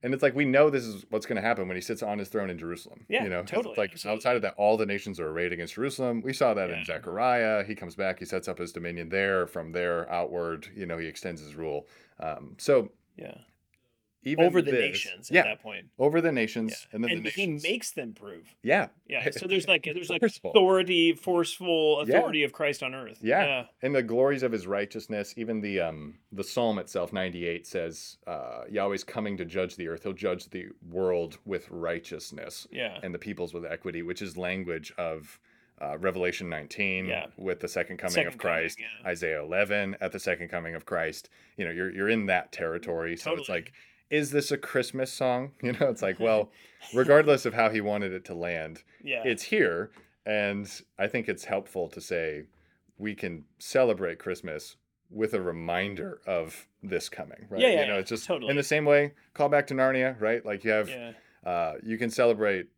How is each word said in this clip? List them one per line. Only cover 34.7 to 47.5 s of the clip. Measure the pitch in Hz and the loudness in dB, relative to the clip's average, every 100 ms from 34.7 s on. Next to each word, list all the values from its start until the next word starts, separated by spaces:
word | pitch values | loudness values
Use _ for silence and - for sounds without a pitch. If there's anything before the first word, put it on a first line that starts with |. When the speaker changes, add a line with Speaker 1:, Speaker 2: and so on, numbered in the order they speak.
| 80 76 - | -8 -8 -6
Speaker 1:
of, | 85 80 76 - _ _ _ _ | -6 -6 -10 -20 _ _ _ _
uh, | 73 76 | -8 -2
Revelation | 95 92 90 85 92 | -2 0 0 -2 -6
nineteen | 78 76 - 101 95 92 | -8 -10 -4 -2 -2 -2
Speaker 2:
Yeah. | 87 76 - | -4 -6 -8
Speaker 1:
with | 95 87 | -6 -4
the | - | -4
second | - 85 90 | -4 -4 -4
coming | 92 | -2
Speaker 2:
Second | 90 85 | 0 0
Speaker 1:
of | - | -2
Christ, | 95 82 82 - | 0 0 0 -4
Speaker 2:
coming, | 113 110 | -12 -10
yeah. | 98 | -6
Speaker 1:
Isaiah | 87 82 78 | -2 -2 -2
eleven | 73 90 101 104 98 98 | -2 0 2 2 -2 -4
at | 95 | -6
the | 95 | -4
second | - 87 85 | -2 -2 -2
coming | 87 82 82 | -6 -6 -10
of | - | -4
Christ. | 87 82 78 - _ _ - | -2 -2 -6 -16 _ _ -6
You | |
know, | 90 | -6
you're, | 85 92 | -2 -4
you're | 92 101 | -2 2
in | 113 101 | 2 4
that | 90 - | 2 2
territory. | - 82 85 85 85 82 85 | -6 -4 -4 -4 -4 -2 -4
So | - | -4
it's | 156 90 | -6 -4
Speaker 2:
Totally. | 90 | -6
Speaker 1:
like, | - - - _ _ | -6 -18 -20 _ _
is | 151 147 | 0 2
this | 143 143 | 0 0
a | 143 | -2
Christmas | - 131 123 135 131 | -2 -2 -2 -4 -6
song? | - 131 123 135 - | -2 0 0 -4 -6
<laughs> | |
You | 123 | -4
know, | 120 139 | 2 0
it's | 113 | 2
like, | 98 92 | -2 0
Speaker 2:
<laughs> | 113 | 4
Speaker 1:
well, | 110 104 - - _ - | 4 2 -6 -20 _ -4
regardless | 117 135 143 147 139 | 2 8 8 10 6
of | 120 | 4